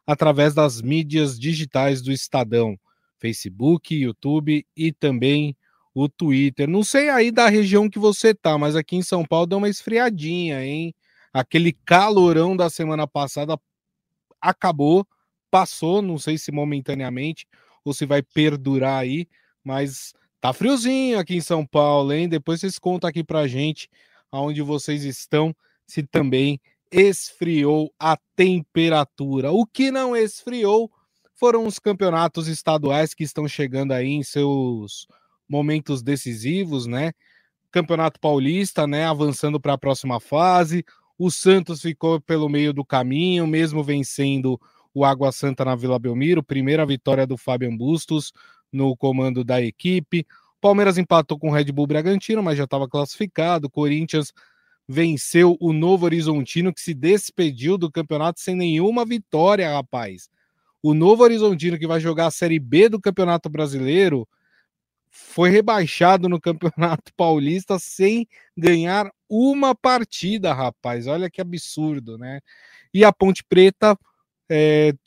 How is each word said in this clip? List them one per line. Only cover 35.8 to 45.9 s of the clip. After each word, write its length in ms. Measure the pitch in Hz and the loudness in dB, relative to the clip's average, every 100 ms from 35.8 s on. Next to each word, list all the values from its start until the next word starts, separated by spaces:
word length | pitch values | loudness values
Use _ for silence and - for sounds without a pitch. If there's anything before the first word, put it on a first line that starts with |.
| 147 135 | -4 -6
decisivos, 840 | 120 139 123 113 120 185 180 139 120 | -4 -6 -6 -8 -4 -4 -4 -6 -6
né? 280 | 123 160 - _ _ _ _ _ | -6 -6 -8 _ _ _ _ _
Campeonato 480 | 180 165 165 160 - | -4 -2 0 -2 -2
Paulista, 680 | 156 143 135 180 196 - 147 | 0 0 0 0 -2 -2 -2
né, 200 | 147 160 | -2 -2
avançando 560 | 151 147 131 147 147 | 0 -2 -2 -4 -2
pra 160 | 143 139 | -2 -2
próxima 420 | 139 131 131 120 | -2 -2 -2 -6
fase. 640 | - 147 180 180 165 175 - _ _ - | -2 0 4 4 2 -2 -6 _ _ -4
O 140 | 180 | -4
Santos 500 | - 185 190 175 160 | 2 4 4 2 -6
ficou 380 | 170 151 165 160 | -8 -4 0 0
pelo 300 | - 160 151 | 0 -2 0
meio 240 | 147 147 | 0 0
do 100 | 139 | -2
caminho, 640 | 139 131 127 139 180 180 165 | -2 -2 0 0 0 0 0
mesmo 340 | 156 160 151 | 0 0 -2
vencendo 800 | 143 143 131 - 139 139 131 127 _ _ _ | -2 -2 -2 -4 -2 -2 -2 -4 _ _ _
o 120 | 139 139 | 0 2
Água 260 | 135 139 | 2 -2
Santa 320 | - 139 131 | -2 -4 -4
na 100 | 131 | -4
Vila 240 | 127 127 | -2 -2